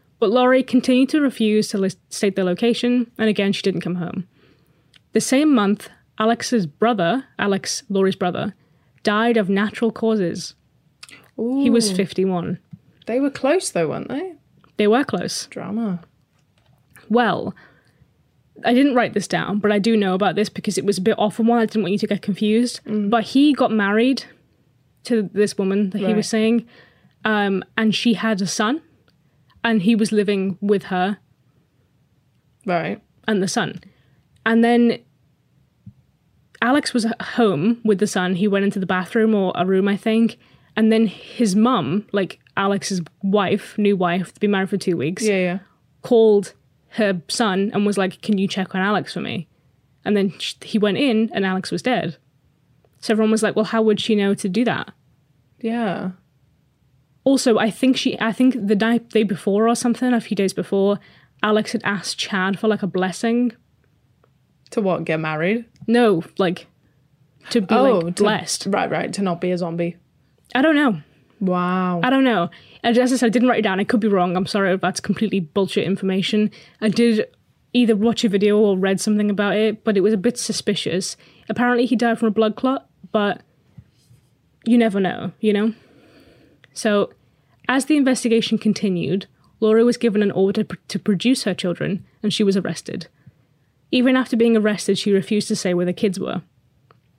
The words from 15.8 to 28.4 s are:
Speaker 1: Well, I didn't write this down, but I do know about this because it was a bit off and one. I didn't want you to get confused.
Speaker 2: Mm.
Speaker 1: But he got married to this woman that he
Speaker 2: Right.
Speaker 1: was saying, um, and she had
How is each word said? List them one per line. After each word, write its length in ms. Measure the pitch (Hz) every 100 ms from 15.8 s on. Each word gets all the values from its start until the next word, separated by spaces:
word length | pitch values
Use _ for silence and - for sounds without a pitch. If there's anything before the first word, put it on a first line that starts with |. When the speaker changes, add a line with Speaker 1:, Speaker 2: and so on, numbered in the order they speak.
| 220 175 - _ _ _ _ _ _ _ _ - -
Speaker 1:
Well, 460 | 226 226 - - - - _ _ _ _ _ _ _ _ -
I 100 | -
didn't 220 | 247 285 247
write 180 | 214
this 140 | 208 -
down, 320 | 170 - 208
but 100 | 208
I 80 | 208
do 180 | 226 226
know 180 | 196
about 200 | 185 196
this 140 | 160 208
because 280 | - 214 196
it 80 |
was 140 | 196 196
a 20 |
bit 140 | 196 -
off 220 | 208 -
and 80 | 226
one. 140 | 233
I 60 | 220
didn't 160 | 220
want 100 | 180
you 60 | 202
to 80 | 220
get 140 | 202
confused. 580 | - 190 214 214 240 - -
Speaker 2:
Mm. 220 | 214 202
Speaker 1:
But 140 | 226
he 300 | 220 262 294
got 180 | 262 247
married 540 | 214 196 214 247 269 - _ _ _ _ _ _ _
to 260 | - 233 185
this 240 | 190 208 -
woman 340 | 190 196 202
that 80 | 202
he 60 | 202
Speaker 2:
Right. 100 | 214
Speaker 1:
was 120 | -
saying, 380 | 220 220 233 - - - _ _ _
um, 380 | 214 214 202 190 - -
and 180 | 220
she 200 | - 240
had 280 | 196 226 208